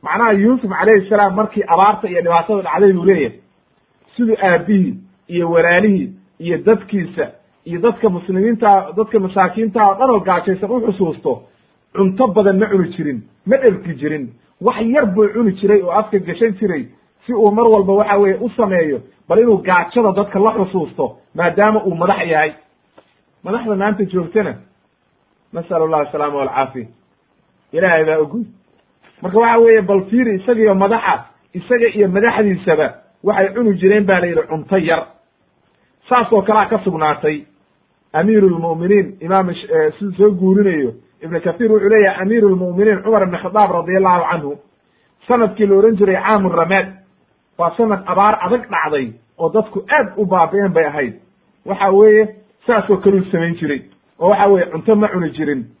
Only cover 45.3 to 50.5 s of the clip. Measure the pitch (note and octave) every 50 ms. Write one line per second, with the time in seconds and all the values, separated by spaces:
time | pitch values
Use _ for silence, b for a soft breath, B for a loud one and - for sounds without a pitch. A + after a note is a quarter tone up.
45.3 | A#3+ A#3+ A#3 G3+ - - G#3+ G3 G3 G3 G#3 A3+ A3+ F#3+ G#3 G3 F#3 E3 - G3+
46.3 | A3 G3+ F#3+ F3+ E3+ E3+ E3 E3+ F#3+ G3 F#3 - - - _ _ _ _ _ _
47.3 | _ _ _ _ _ - E3+ E3+ - - A#3 A3 G#3 F#3+ F#3+ F3+ F3+ F#3 G3 G#3+
48.3 | A3 G#3+ F3+ F3+ A#3 B3 G#3+ - - E3 D#3 D#3 D3+ C#3+ C3 A2+ G#2+ _ _ _
49.3 | _ - E3 - - A3 G#3+ - - G3 - - D4 D4+ C#4 F#3+ - A3 G#3 F3+
50.3 | F#3 F#3 G#3 G#3